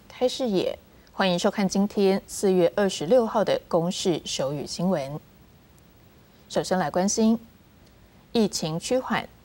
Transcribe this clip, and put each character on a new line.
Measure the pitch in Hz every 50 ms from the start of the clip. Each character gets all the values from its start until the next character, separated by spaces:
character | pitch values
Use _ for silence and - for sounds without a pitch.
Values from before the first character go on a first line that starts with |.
| - -
开 | - - 247
视 | 254 - - 269 240
野， | 196 180 - - - - - _ - - - -
欢 | - - 196 190
迎 | 175 170
收 | - 208
看 | - - 202 180
今 | - 196 196
天 | 208 - - 196 190 190 196 - -
四 | - - - 196 190
月 | 185 175 165 - -
二 | 202 190
十 | 190 - 151 151
六 | 233 262 233 214
号 | - 233 190
的 | - 139 131 - -
《公 | - 175 165 175
视 | 190 - - 196 165 - -
手 | - - - 151 131 147
语 | 147 127
新 | - - - 170 185
闻》。 | 190 156 135 135 147 156 - - - - - - _ - _ _ - - _ - _ - - - _ - _ _ - - - -
首 | - 165 151
先 | - 190 185
来 | 175 143
关 | - 180 180 202
心 | - - 220 220 226 226 - - - - _ _ _ - - - - _ - _ _ - - _
疫 | - 233 214 185
情 | - - - 160 156 170
趋 | - - 247 262
缓， | 262 - 214 160 - - - - _